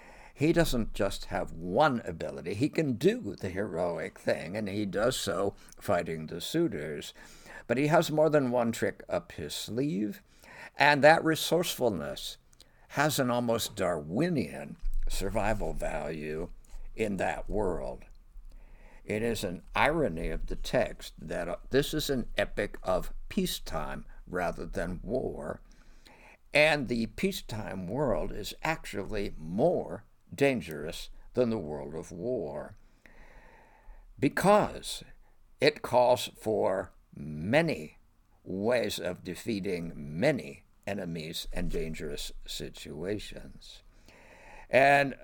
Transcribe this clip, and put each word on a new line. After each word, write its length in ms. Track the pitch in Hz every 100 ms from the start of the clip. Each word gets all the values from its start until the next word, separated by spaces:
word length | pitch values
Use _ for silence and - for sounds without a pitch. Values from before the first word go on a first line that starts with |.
| - - -
He 180 | - 147
doesn't 400 | 170 160 123 104
just 340 | - 98 - -
have 260 | 95 -
one 500 | 82 87 104 151 120
ability. 500 | - 82 78 69 76
He 140 | 101 147
can 260 | - 151
do 420 | 113 170 247 123 -
the 80 | 98
heroic 720 | 90 104 82 90 82 92 -
thing, 380 | - - 80 107
and 120 | 104
he 160 | 101
does 320 | 101 95 117 -
so 380 | - 92 98 - - -
fighting 480 | - 90 85 80 78
the 140 | 85
suitors. 720 | - 160 170 160 151 147 - - - - - - -
But 120 | 123
he 80 | 147
has 240 | 170 165
more 180 | 151 156
than 220 | 151 127
one 200 | 123 117
trick 320 | 113 101 - -
up 240 | 87 -
his 220 | - 76
sleeve, 680 | - - 110 143 185 214 196 - - - - - -
and 260 | 143 147
that 220 | 143 165
resourcefulness 1120 | 160 156 - - - - 123 90 71 - - - _ - - _ -
has 300 | - 151 127
an 120 | 127
almost 460 | 120 120 113 - -
Darwinian 1000 | 90 82 76 101 175 156 - - - 170 - - -
survival 640 | - 95 107 101 107 82
value 760 | 73 76 78 73 80 76 78 - - - - -
in 220 | - 110 98
that 320 | 95 71 -
world. 560 | 101 110 76 64 - - - - - - - - - - -
It 180 | - 104
is 220 | 117 107
an 180 | 98 87 -
irony 560 | 110 123 165 123 82 85
of 160 | 82 -
the 100 | -
text 580 | - 131 - - - -
that, 280 | 80 87 87
uh, 80 | 87 -
this 240 | 131 147
is 160 | 156 -
an 160 | 131 - -
epic 400 | 104 - 104 -
of 300 | - 92 82 - -
peacetime 760 | - 180 - - 80 73 - - - -
rather 400 | 90 85 - 85
than 340 | 98 85 87
war, 580 | - 120 - 92 - - - - - - - - - - -
and 360 | 143 156 147 120
the 180 | 117 113
peacetime 800 | - 190 190 - 107 92 95 87
world 460 | 123 143 85 95
is 220 | - 95 -
actually 680 | - 160 - 104 95 107 101 -
more 640 | 78 95 165 151 - - - - -
dangerous 720 | - 139 120 85 73 76 - - - -
than 160 | - 120
the 80 | 110
world 360 | 76 73 71
of 160 | 80 85
war, 640 | 87 113 123 76 71 - - - _ - - - - - - - - - - - -
because 840 | 147 - 185 208 147 - - - - - - - - -
it 220 | 131 -
calls 480 | - 127 123 123 - -
for 540 | 110 104 104 95 92 - _
many 840 | - 73 76 90 143 170 120 78 - _ _ _ _
ways 560 | - 92 107 123 107 -
of 240 | 87 90
defeating 720 | 92 82 117 104 95 87 85
many 680 | 80 71 78 135 131 143 - _ _ -
enemies 600 | 101 90 82 78 85 -
and 180 | 90 85
dangerous 600 | 85 80 78 78 - - -
situations. 1400 | - - 71 - 80 73 90 104 - 71 - - - - - - - - - - - - -
And 460 | 123 139 143 139 -